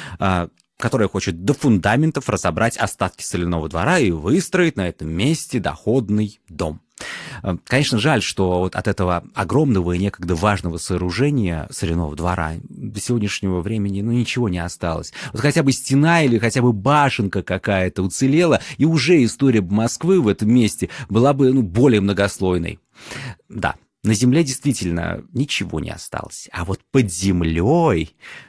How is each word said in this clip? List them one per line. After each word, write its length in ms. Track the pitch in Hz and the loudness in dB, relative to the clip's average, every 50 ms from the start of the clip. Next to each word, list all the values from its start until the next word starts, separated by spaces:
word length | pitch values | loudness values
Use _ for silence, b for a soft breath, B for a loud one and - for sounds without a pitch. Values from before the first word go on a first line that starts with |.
| B B 92 B | B B -8 B
а, 300 | 98 95 92 87 87 - - _ _ _ _ _ | 0 0 0 0 -2 -6 -10 _ _ _ _ _
которое 300 | - 117 - 120 107 95 | -4 -2 0 2 0 0
хочет 340 | - 98 - 101 85 82 92 | 0 -2 -4 -4 -6 -2 -2
до 120 | 120 143 | -2 0
фундаментов 720 | - - 139 110 92 78 98 110 135 156 160 - - - - | 2 2 2 2 4 4 2 2 2 2 0 0 -2 -2 -2
разобрать 480 | 104 98 - 92 80 85 110 117 - | -2 0 0 -2 0 0 0 0 0
остатки 480 | - 117 101 - - 98 95 - - - | -2 -4 -4 -2 -4 -4 -4 -4 -8 -10
соляного 420 | - - 87 87 87 85 82 78 | -6 -4 -4 -2 -2 -2 -2 -4
двора 320 | 78 80 82 95 143 180 175 | -4 -4 -2 0 0 2 2
и 120 | 127 95 | 2 2
выстроить 680 | 85 78 73 95 139 190 170 - - 180 175 160 - | 0 0 0 0 0 0 0 0 0 0 0 0 0
на 100 | - 92 | -2 -4
этом 220 | 87 - - 78 78 | -4 -4 -6 -8 -6
месте 500 | 80 87 107 143 165 - - - - 117 | -4 -2 0 0 0 -2 -4 -4 -4 -4
доходный 800 | 87 82 71 - - 107 117 135 110 92 104 107 107 101 - _ _ _ | -4 -4 -6 -4 -2 0 0 0 0 0 0 0 -2 -2 -6 _ _ _
дом. 320 | 82 78 87 78 78 - - _ _ B B B B B B B B B B | -8 -6 -6 -6 -6 -10 -14 _ _ B B B B B B B B B B
Э, 140 | 95 87 - - | -4 -4 -4 -4
конечно, 340 | - 123 135 147 - 127 107 | -2 0 0 2 2 0 0
жаль, 240 | 107 156 147 110 - | 2 2 2 0 0
что 360 | - - - 95 90 90 90 | -2 -2 0 0 2 2 0
вот 180 | 92 92 - | 0 -2 -2
от 100 | - - | -2 -2
этого 380 | 107 95 - 92 90 87 85 - - - | -2 -2 0 0 0 0 -2 -4 -6 -6
огромного 580 | - 98 82 113 143 156 139 107 92 85 87 90 | -6 -4 0 0 2 2 2 2 2 2 0 0
и 60 | 87 | 0
некогда 360 | 98 101 - - - 85 90 | 0 -2 -2 -4 -4 -4 -2
важного 420 | 80 95 107 101 87 80 87 82 | 2 2 2 2 0 -2 -4 -6
сооружения 880 | 85 - - 95 85 90 90 87 104 135 147 147 127 104 90 82 80 - - | -6 -6 -4 -4 -2 -2 -2 -2 0 0 0 0 0 0 0 -2 -4 -6 -8
соляного 440 | - - 101 82 82 85 82 73 76 | -8 -6 -4 -2 0 -2 -2 -4 -4
двора 420 | 76 82 90 87 85 80 78 80 - - - | -4 -2 -2 -2 -2 -2 -4 -6 -8 -12 -14
до 320 | - - 131 107 104 101 | -14 -12 -12 -10 -10 -8
сегодняшнего 640 | - - 123 117 104 98 - - - 95 92 90 82 | -4 -2 -2 -2 -2 -2 -4 -4 -4 -2 -2 -2 -2
времени, 400 | 101 113 110 101 101 98 101 101 | -4 -4 -4 -4 -4 -4 -4 -4
ну, 100 | 117 120 | -2 0
ничего 380 | 123 117 - - 123 120 104 | 0 -2 -2 -2 -2 -2 -2
не 80 | 87 87 | -2 -2
осталось. 560 | 85 87 - - - 85 80 80 80 - B B B B B | -4 -6 -6 -6 -4 -4 -4 -4 -6 -10 B B B B B
Вот 80 | 117 | -2
хотя 220 | 120 147 - - 147 | 0 0 0 2 2
бы 100 | 135 127 | 2 0
стена 500 | - - - 135 139 147 165 170 170 156 | 0 -2 0 2 4 4 4 4 4 4
или 160 | 131 117 107 | 4 4 2
хотя 220 | 117 113 - 131 | 2 2 2 2
бы 140 | 120 123 117 | 2 2 2
башенка 680 | 98 95 139 147 147 143 131 - - 104 95 - 98 87 | 2 0 2 4 4 4 2 2 0 -2 -2 -2 -4 -2
какая-то 600 | - 95 92 - - 101 95 92 90 - - 95 | -2 -4 -4 0 0 2 2 2 0 0 -2 -2
уцелела, 580 | 92 - - 135 135 139 165 180 165 127 - B B B | -2 -2 0 2 2 4 4 4 4 2 2 B B B
и 80 | B 139 | B 2
уже 400 | 165 165 151 120 160 180 156 123 | 2 4 2 4 4 4 6 4
история 380 | 110 - - 139 135 117 110 92 | 4 2 2 2 4 4 2 2
Москвы 580 | 87 101 107 113 120 - - 165 170 190 185 | 2 0 0 0 0 -2 -2 0 2 4 4
в 80 | 135 104 | 4 4
этом 240 | 98 - 107 107 120 | 2 2 2 4 4
месте 380 | 127 113 104 - - 92 B B B 120 B | 6 4 4 2 -2 -6 B B B -10 B
была 240 | 101 113 120 143 143 | 2 4 4 4 4
бы, 220 | 135 139 127 131 | 4 4 4 4
ну, 80 | 135 113 | 4 2
более 400 | 90 85 113 131 143 113 104 98 | 0 2 4 6 6 6 6 4
многослойной. 800 | 101 98 90 101 101 - - 98 92 90 87 82 82 - - _ _ B B B B B 143 135 127 B B _ _ | 2 2 2 0 0 0 -2 0 0 0 0 -2 -4 -8 -10 _ _ B B B B B -14 -12 -14 B B _ _
Да, 280 | - 104 87 78 - - _ _ _ _ - | -8 -4 -4 -4 -4 -6 _ _ _ _ 0
на 80 | 107 110 | 0 2
земле 320 | 101 127 123 131 165 165 | 4 4 4 4 4 2
действительно 800 | 131 127 - - 147 113 - 95 87 85 85 85 85 87 - - - - | 0 -2 -4 -2 -2 -2 -2 -2 -2 -2 -2 -4 -4 -6 -8 -10 -8 -4
ничего 480 | 117 147 - - - 98 87 - 78 | -4 -4 -2 -4 -6 -4 -4 -6 -6
не 100 | 73 78 | -6 -6
осталось. 600 | 78 - - - - - - - - - - - - | -10 -12 -12 -10 -10 -10 -10 -10 -14 -18 -16 -12 -8
А 140 | 90 85 | -6 -4
вот 140 | 92 95 - _ _ | -4 -4 -6 _ _
под 200 | - 135 120 98 | 2 2 2 2
землёй, 1040 | - - 95 98 92 87 82 82 80 82 90 117 160 175 165 151 95 82 80 - - B B B B B B | -2 -2 0 2 2 2 2 0 0 0 2 2 2 2 2 2 2 0 -2 -4 -10 B B B B B B